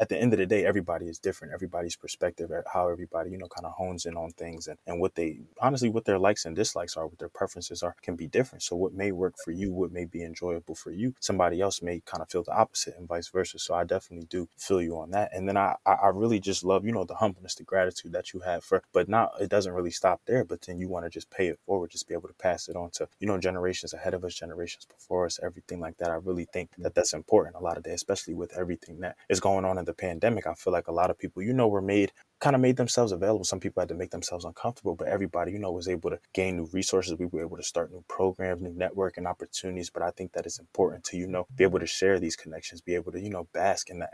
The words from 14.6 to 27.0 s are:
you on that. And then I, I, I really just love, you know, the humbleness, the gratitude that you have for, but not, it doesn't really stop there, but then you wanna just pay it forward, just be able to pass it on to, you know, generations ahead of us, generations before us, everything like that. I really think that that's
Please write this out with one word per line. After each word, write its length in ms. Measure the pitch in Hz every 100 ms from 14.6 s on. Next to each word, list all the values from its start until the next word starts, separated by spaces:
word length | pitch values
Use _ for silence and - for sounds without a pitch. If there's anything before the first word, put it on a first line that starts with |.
| - 95
you 160 | 85 82
on 140 | 80
that. 240 | 98 107
And 120 | 95 95
then 120 | 98
I, 160 | 98 -
I, 80 | 98
I 140 | 98 98
really 320 | 95 117 107
just 240 | 98 92
love, 220 | 90 95 104
you 60 |
know, 120 | 113
the 120 | 87 -
humbleness, 380 | 107 92 90
the 80 | -
gratitude 500 | 85 95 92 - 87
that 200 | 87 -
you 80 | 92
have 240 | 90 85
for, 180 | - 95 -
but 120 | 92 90
not, 260 | 110 113 -
it 120 | 101
doesn't 240 | 101 95
really 160 | 90 87
stop 320 | - 95 87 -
there, 200 | 123 -
but 160 | 87
then 160 | - 90
you 100 | 92
wanna 220 | 90 85
just 180 | 82 -
pay 200 | - 92
it 100 | 76 -
forward, 240 | 98 82
just 180 | - -
be 60 |
able 140 | 85 92
to 60 |
pass 360 | - 92 85 -
it 40 | 87
on 140 | 87
to, 140 | - 78 _
you 80 | 101
know, 100 | 95
generations 560 | 92 92 92 90 82
ahead 220 | 82 92
of 100 | 90
us, 100 | 90
generations 520 | - 85 85 87 - -
before 400 | _ - 90 87
us, 120 | -
everything 360 | 87 82 - 90
like 200 | 80 -
that. 100 | 87
I 60 |
really 320 | 82 92 90 82
think 160 | 92 85 -
that 160 | 87
that's 180 | 87